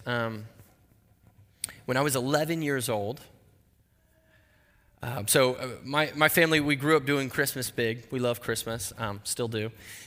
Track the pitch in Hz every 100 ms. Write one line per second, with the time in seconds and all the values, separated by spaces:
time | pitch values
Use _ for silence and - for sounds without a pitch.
0 | - 120 117 110 110 - - _ _ _
1 | _ _ - _ - _ - - - 127
2 | 147 131 127 147 156 165 147 139 120 110
3 | 101 139 - - _ _ _ _ _ _
4 | _ _ _ _ _ _ _ _ _ -
5 | 123 123 104 151 131 127 127 - 127 147
6 | 151 143 156 - 165 156 147 139 143 160
7 | 135 143 131 135 139 135 123 - 117 120
8 | - 131 123 120 - 113 - 117 - -
9 | 113 101 - - 120 110 107 - - -